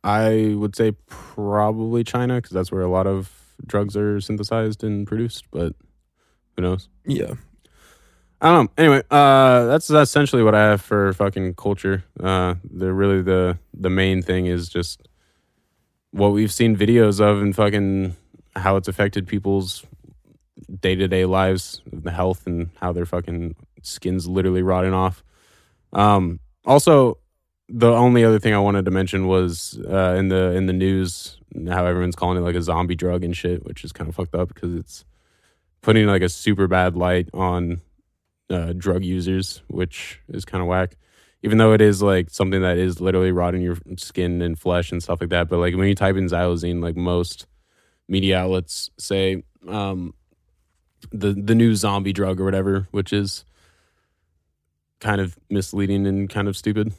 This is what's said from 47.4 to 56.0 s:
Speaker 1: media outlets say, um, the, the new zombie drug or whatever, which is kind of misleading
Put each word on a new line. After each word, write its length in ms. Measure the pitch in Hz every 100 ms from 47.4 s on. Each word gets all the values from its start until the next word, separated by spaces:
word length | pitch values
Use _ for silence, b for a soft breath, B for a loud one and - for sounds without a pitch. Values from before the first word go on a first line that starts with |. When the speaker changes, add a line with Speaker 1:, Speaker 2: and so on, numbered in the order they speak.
| - _ _ _ _ _ -
Speaker 1:
media 300 | 95 95 92
outlets 500 | 92 92 85 - - _
say, 460 | - 98 95 95 - _ 85
um, 460 | 104 98 92 87 - _ _ _ _ _ _ _ _ -
the, 200 | 104 101
the 220 | 98 101
new 220 | 113 117 104
zombie 360 | 104 101 98
drug 280 | 95 95 92
or 40 |
whatever, 440 | 95 95 95 98 95
which 220 | 101 98
is 320 | 101 98 - _ _ _ _ _ _ _ _ _ _ _ _ _ _ _ _
kind 200 | 107 101
of 180 | 92 - _
misleading 580 | 101 95 98 98 98